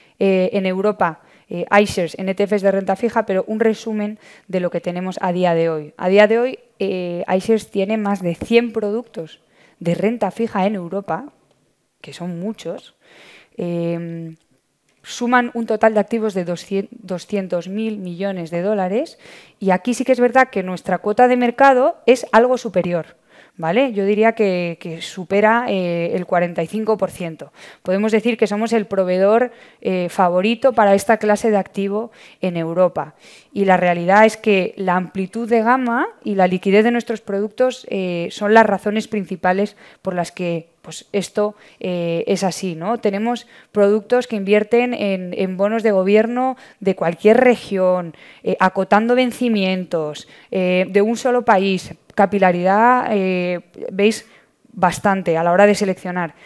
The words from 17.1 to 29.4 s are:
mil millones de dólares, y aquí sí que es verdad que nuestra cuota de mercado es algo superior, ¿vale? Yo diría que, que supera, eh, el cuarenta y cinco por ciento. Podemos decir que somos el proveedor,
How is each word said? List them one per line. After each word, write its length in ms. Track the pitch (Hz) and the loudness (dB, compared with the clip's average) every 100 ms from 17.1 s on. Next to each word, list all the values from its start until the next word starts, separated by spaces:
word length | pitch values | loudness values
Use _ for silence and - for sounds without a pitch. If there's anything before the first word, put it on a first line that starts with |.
| 180 - 208 185 175 175 | -10 -6 -6 -4 -4 -4
mil 280 | 202 220 208 | -6 -6 -6
millones 540 | 180 170 196 190 160 | -10 -6 -6 -6 -6
de 100 | 170 | -4
dólares, 560 | 185 214 185 208 330 - - - - - | -2 -2 0 -2 -4 -10 -20 -20 -20 -6
y 140 | 196 | 0
aquí 220 | 180 - | 0 0
sí 100 | 233 | -4
que 80 | 254 | 0
es 80 | 247 | 2
verdad 300 | 240 262 254 | 4 4 2
que 140 | - | 0
nuestra 340 | 185 180 - 180 | -6 -6 -4 -4
cuota 320 | 208 214 247 | -2 4 4
de 80 | 247 | 4
mercado 580 | 240 233 277 254 285 - - | 0 4 4 6 2 0 2
es 220 | 254 - | 2 4
algo 240 | 220 247 254 | 4 4 2
superior, 580 | 233 185 175 175 156 _ _ - - - | -2 -2 -2 -4 -6 _ _ -20 -20 -8
¿vale? 360 | 160 202 269 | -2 2 0
Yo 120 | 202 196 | 0 0
diría 280 | 208 220 | 2 2
que, 440 | 226 202 180 175 165 | 2 0 0 -4 -6
que 200 | 175 165 | -12 -12
supera, 640 | - - 175 202 214 233 247 | -12 -12 -2 2 4 2 0
eh, 420 | 190 175 170 170 | -2 -2 -2 -2
el 120 | 185 180 | -4 0
cuarenta 360 | 180 175 170 | 0 0 -4
y 60 | 165 | -6
cinco 300 | 214 214 214 | -4 -2 -2
por 120 | 190 | -2
ciento. 420 | - 175 160 143 _ - - | -6 -12 -12 -18 _ -20 -14
Podemos 300 | - 190 220 | -4 -2 2
decir 260 | 214 220 226 | 0 0 0
que 100 | 208 | -2
somos 240 | 208 226 | -2 -2
el 120 | 226 208 | -2 -2
proveedor, 640 | 196 180 185 196 226 | -2 0 2 4 4